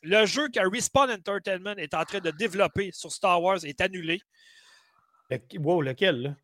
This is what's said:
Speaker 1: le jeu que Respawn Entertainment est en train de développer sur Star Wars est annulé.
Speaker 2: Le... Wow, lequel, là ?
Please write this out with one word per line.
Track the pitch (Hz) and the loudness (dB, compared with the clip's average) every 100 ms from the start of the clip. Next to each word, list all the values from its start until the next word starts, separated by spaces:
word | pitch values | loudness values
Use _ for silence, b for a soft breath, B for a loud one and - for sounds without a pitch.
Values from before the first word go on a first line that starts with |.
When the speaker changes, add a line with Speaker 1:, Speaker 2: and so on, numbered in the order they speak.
Speaker 1:
le | 156 208 208 | 4 4 4
jeu | 240 294 | 2 -2
que | 240 190 | 0 0
Respawn | 226 - 269 269 | 0 0 2 2
Entertainment | 214 175 202 190 185 190 202 | 0 -4 -6 -4 -6 -6 -8
est | 151 | -6
en | 165 | -4
train | 165 202 | -2 -2
de | 175 | -4
développer | 151 220 180 180 - 196 | -2 -4 2 2 2 -6
sur | - 165 | -8 -12
Star | - 196 180 | -2 2 4
Wars | 175 190 | 4 0
est | 160 143 | -2 -2
annulé. | 185 185 160 175 _ b b b b b b b b _ _ | -2 -2 -4 -4 _ b b b b b b b b _ _
Speaker 2:
Le... | 131 _ 196 | -8 _ -6
Wow, | 147 175 | 0 0
lequel, | 135 127 190 131 | 0 0 0 0
là ? | 135 143 | -4 -10